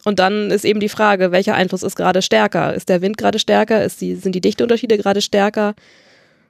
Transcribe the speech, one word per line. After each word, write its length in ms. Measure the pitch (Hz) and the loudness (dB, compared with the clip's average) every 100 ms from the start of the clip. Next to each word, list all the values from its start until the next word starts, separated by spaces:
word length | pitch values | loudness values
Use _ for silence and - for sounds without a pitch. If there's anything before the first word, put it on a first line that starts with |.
| 214 | -4
Und 140 | 185 | 0
dann 320 | 185 208 208 | 0 0 0
ist 120 | 208 - | 0 0
eben 140 | 208 | 0
die 80 | 208 | -2
Frage, 420 | - 214 196 185 | 0 2 4 2
welcher 240 | 180 196 - | 2 2 0
Einfluss 260 | 185 185 | 0 -2
ist 120 | - - | -6 -2
gerade 260 | 175 185 | 0 0
stärker? 520 | - 220 208 175 147 180 | 2 2 2 0 -2 -4
Ist 140 | - | -2
der 120 | 180 | 0
Wind 160 | 190 214 | 0 -2
gerade 220 | 208 214 | -2 0
stärker? 440 | - 208 220 220 | 0 2 2 0
Ist 160 | - - | -2 -4
die, 160 | 180 180 | -6 -4
sind 200 | 190 185 | -4 0
die 60 | |
Dichteunterschiede 560 | 196 208 233 233 233 208 | -2 0 0 0 2 0
gerade 240 | 196 202 | 2 -2
stärker? 520 | - 202 202 214 208 214 _ _ _ _ _ _ | 0 0 0 0 -4 -4 _ _ _ _ _ _